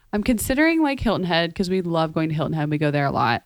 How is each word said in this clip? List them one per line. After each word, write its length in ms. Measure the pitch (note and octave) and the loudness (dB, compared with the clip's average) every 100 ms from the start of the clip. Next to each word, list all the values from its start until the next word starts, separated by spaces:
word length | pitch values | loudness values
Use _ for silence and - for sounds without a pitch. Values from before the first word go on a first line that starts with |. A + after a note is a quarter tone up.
| - | -6
I'm 100 | G#3 | -4
considering, 600 | G#3 A3+ - C4 D#4+ E4 | 0 -2 0 2 2 4
like, 180 | D4 C4+ | 0 0
Hilton 260 | A3+ E3 F3+ | 0 0 0
Head, 280 | E3 E3+ | 0 0
'cause 140 | E3+ F3+ | -2 -2
we 140 | F#3+ | -2
love 300 | E3+ E3 D#3+ | 0 0 0
going 160 | D#3+ D#3+ | 0 -2
to 60 | |
Hilton 200 | D#3 D3+ | -2 -2
Head. 160 | D#3 D3 | -2 -2
We 80 | D3+ | 0
go 120 | D3 | 0
there 160 | C#3+ C#3+ | 0 0
a 40 | |
lot. 320 | - A2+ A#2 | 0 0 0